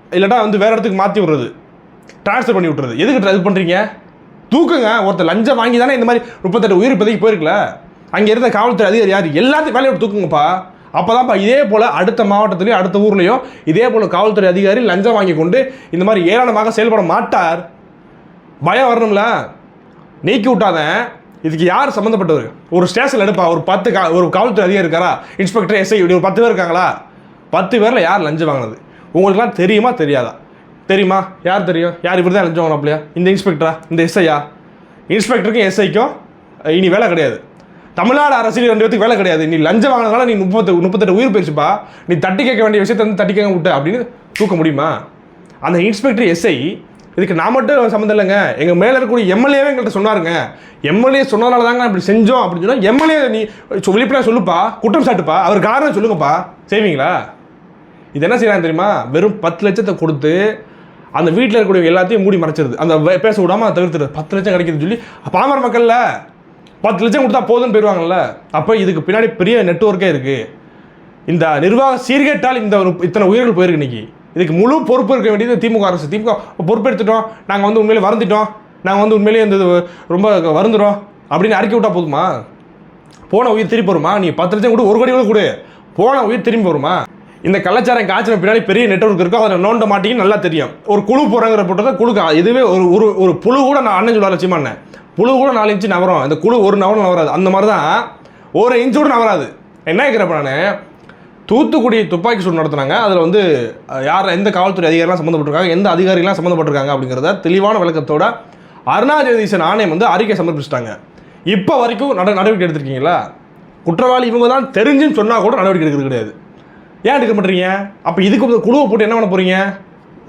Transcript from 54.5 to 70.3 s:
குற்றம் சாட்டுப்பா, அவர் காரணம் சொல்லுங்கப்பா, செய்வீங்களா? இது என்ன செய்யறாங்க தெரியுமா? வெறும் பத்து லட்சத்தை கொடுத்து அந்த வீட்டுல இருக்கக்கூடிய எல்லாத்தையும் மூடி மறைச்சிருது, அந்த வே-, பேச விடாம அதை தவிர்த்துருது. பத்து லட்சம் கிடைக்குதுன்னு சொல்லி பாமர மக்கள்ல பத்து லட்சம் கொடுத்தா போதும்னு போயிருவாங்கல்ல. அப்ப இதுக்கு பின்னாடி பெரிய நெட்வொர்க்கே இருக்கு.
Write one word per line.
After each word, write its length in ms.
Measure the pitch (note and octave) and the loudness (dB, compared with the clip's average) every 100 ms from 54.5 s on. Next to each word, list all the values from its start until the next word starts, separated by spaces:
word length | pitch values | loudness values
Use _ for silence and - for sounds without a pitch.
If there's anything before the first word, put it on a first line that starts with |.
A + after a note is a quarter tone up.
| E3+ G#3+ A3 | 0 -2 -2
குற்றம் 260 | A3 D#4 C4 | 0 0 2
சாட்டுப்பா, 360 | F#3+ D3+ F3 | 0 0 0
அவர் 180 | F3+ G3+ | 2 0
காரணம் 340 | G#3+ C4 D4+ | 0 0 0
சொல்லுங்கப்பா, 520 | G3 A3 E3+ C#3+ E3+ - - - | 0 -2 0 -2 -2 -6 -14 -6
செய்வீங்களா? 420 | G3+ G#3 C#3 D#3 D#3 G#2 - - - - - - - - | -2 0 0 -2 -4 -6 -16 -20 -20 -20 -20 -20 -20 -14
இது 160 | C#3+ E3 | -4 -2
என்ன 60 | A#3+ | 0
செய்யறாங்க 260 | A3 G3 | 0 0
தெரியுமா? 400 | E3 D#3+ G3+ D#3+ | 0 -2 0 -2
வெறும் 380 | A#2+ D3+ G#3 G3+ | -2 0 0 0
பத்து 300 | E3 E3+ G3+ | -4 -2 -2
லட்சத்தை 280 | G3 G3+ - | 0 -2 -2
கொடுத்து 680 | E3 C#3+ D3+ F3 G#3+ G#3+ - - - - - | -2 -2 0 0 0 -4 -12 -20 -20 -20 -8
அந்த 200 | D3 E3+ | -2 0
வீட்டுல 20 | |
இருக்கக்கூடிய 560 | F3+ B3 A3+ G3 F#3 E3 | 0 0 2 2 2 2
எல்லாத்தையும் 340 | F#3 F3+ A3 | 2 2 0
மூடி 140 | F#3+ F#3+ | 2 0
மறைச்சிருது, 380 | D#3+ D3+ C3+ A#2+ | 0 -2 -2 -2
அந்த 200 | E3 D#3 | 0 2
வே-, 220 | D#3 F#3 | 2 2
பேச 240 | A3 G#3 | 0 0
விடாம 180 | F3 G#3 | 0 0
அதை 240 | A3 E3 | 0 0
தவிர்த்துருது. 260 | F3+ D#3 C3+ | -2 -2 -6
பத்து 220 | D#3 D#3 G3 | -8 -6 -4
லட்சம் 180 | G3 | 0
கிடைக்குதுன்னு 260 | F3+ E3+ D3+ | -2 -2 -2
சொல்லி 200 | E3+ A#3 - - - | -4 -4 -8 -18 -6
பாமர 360 | F#3 C4+ C4+ B3 | -2 0 0 0
மக்கள்ல 420 | A#3 A#3 A#3+ G3+ B2+ - - - - - - | 2 2 2 0 -4 -12 -20 -20 -20 -20 -6
பத்து 220 | G#3+ F3+ | -4 0
லட்சம் 240 | A3+ C#4+ B3 | 0 0 0
கொடுத்தா 220 | B3+ G#3+ | 0 0
போதும்னு 260 | A#3+ B3+ G#3+ | 0 2 2
போயிருவாங்கல்ல. 600 | G#3 F3+ E3 F#3 A#2+ - - | 2 0 -2 -2 -4 -6 -6
அப்ப 240 | D3+ D3+ A3+ | -4 0 0
இதுக்கு 360 | F#3 D#3+ D#3+ | 0 -2 -2
பின்னாடி 240 | G#3+ A3+ - | 0 0 0
பெரிய 280 | F#3+ A#3 | 0 2
நெட்வொர்க்கே 460 | F3+ E3+ G#3+ F#3 F#3+ | 0 0 0 0 0
இருக்கு. 400 | C#3+ C3 | -2 -2